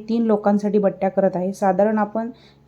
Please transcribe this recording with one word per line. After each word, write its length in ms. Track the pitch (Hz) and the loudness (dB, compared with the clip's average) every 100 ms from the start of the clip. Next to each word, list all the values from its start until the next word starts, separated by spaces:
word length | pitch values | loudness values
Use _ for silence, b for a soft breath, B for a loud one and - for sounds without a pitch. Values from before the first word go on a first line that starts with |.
| 220 | -2
तीन 140 | 233 | -2
लोकांसाठी 540 | 226 208 208 208 208 208 | 2 2 2 0 2 2
बट्ट्या 300 | 190 190 190 | 0 0 -2
करत 280 | 190 190 180 | 0 0 0
आहे, 160 | 180 | -4
साधारण 460 | 196 196 185 214 214 | -2 0 2 2 0
आपण 320 | 208 226 233 - b b | -2 -4 -8 -12 b b